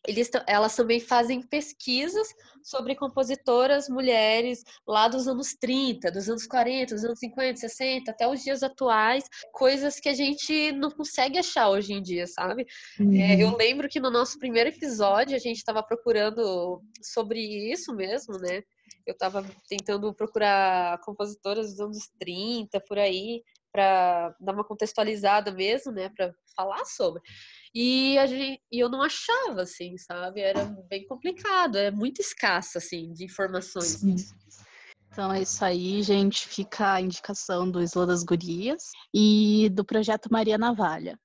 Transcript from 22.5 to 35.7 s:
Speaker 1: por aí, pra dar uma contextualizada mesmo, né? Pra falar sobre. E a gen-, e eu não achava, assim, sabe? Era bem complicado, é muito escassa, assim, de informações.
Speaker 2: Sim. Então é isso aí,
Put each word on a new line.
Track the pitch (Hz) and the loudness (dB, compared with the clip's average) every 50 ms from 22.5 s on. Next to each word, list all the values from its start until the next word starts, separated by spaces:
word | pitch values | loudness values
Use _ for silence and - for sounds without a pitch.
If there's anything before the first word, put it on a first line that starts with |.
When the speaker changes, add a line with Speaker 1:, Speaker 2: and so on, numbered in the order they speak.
| 240 233 214 202 - 196 | -4 -6 -6 -6 -8 -8
Speaker 1:
por | - _ 202 202 | -6 _ -2 0
aí, | 202 196 185 190 196 226 233 233 _ _ _ _ _ _ | 2 2 0 -2 -4 -6 -8 -8 _ _ _ _ _ _
pra | - 202 196 190 190 185 180 180 175 175 170 165 - _ | 0 2 4 6 6 6 4 4 2 2 0 -4 -8 _
dar | 180 190 190 | -6 -4 -4
uma | 208 208 | -4 -4
contextualizada | - 214 214 220 214 - - 214 214 220 208 202 196 202 208 202 208 | -6 -2 -4 -4 -2 0 0 0 0 0 0 2 4 4 4 2 -2
mesmo, | 190 185 190 202 226 269 - 277 | -4 -2 0 0 0 -2 -4 -6
né? | 226 190 185 196 208 | -8 -6 -8 -8 -4
Pra | - 190 180 170 _ _ _ _ | -4 -4 -4 -4 _ _ _ _
falar | - 190 196 196 392 539 | -6 -4 -4 -4 -6 -8
sobre. | - - - 202 170 160 170 _ - - - - - - - - - _ | -10 -4 -2 -2 -2 -2 -4 _ -16 -20 -20 -20 -20 -20 -20 -20 -10 _
E | 233 240 247 254 262 262 269 277 277 | 0 0 2 2 2 2 4 4 4
a | 277 | 2
gen-, | 262 254 269 277 269 269 - _ _ | 2 0 -4 -6 -6 -8 -12 _ _
e | 233 240 | -2 0
eu | 247 240 | 0 0
não | 254 262 | 2 0
achava, | 277 302 - - - - 466 523 539 415 247 185 | 0 0 -2 -4 -2 -2 0 0 0 -2 -4 -4
assim, | 185 180 - - 180 180 180 185 | -6 -6 -8 -14 -14 -14 -14 -16
sabe? | - _ 175 175 180 185 190 208 | -12 _ -8 -8 -8 -8 -6 -2
Era | 196 190 196 202 202 208 208 190 185 180 | -2 0 0 0 -4 -4 -8 -14 -12 _
bem | 196 196 196 | -10 -10 -8
complicado, | - 262 254 - 359 359 359 - 415 381 370 359 302 208 | -10 -14 -8 -6 -8 -8 -4 -4 0 2 2 2 2 2
é | 196 202 202 | 0 0 0
muito | 202 208 220 262 269 - | 0 -2 -4 -4 -2 -4
escassa, | 392 - - - - 208 180 175 180 - - 175 | -6 -6 -4 -2 0 2 2 0 -2 -4 -10 -10
assim, | 165 - 180 170 165 165 | -10 -8 -12 -12 -12 -12
de | 165 165 185 | -12 -14 -14
informações. | 185 - - 196 185 185 180 180 - - 190 170 | -14 -6 -4 -4 -2 -4 -6 -8 -8 -8 -4 -4
Speaker 2:
Sim. | 170 - - 202 196 180 180 190 - - - _ _ - - - - - - - - - _ _ _ | -4 -2 2 2 2 2 2 -2 -6 -14 -20 _ _ -20 -20 -20 -20 -20 -20 -20 -20 -20 _ _ _
Então | - - 196 190 | -8 -6 -4 -2
é | 190 190 | -2 -2
isso | 190 - - - 202 | -2 -4 -2 -2 0
aí, | 185 | 0